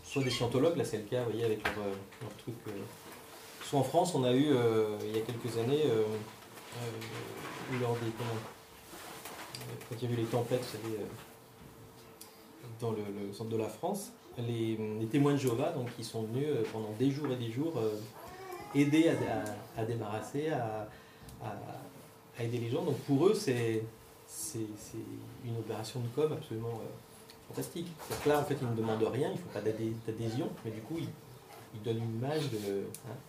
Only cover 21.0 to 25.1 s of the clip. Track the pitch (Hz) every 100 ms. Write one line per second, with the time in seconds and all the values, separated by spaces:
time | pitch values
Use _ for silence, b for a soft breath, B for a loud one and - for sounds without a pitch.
21 | B B B - 120 101 - - - -
22 | - - - - 117 117 117 147 175 123
23 | - 139 185 220 - 120 113 110 110 -
24 | - - - - - 117 107 104 - 113
25 | 110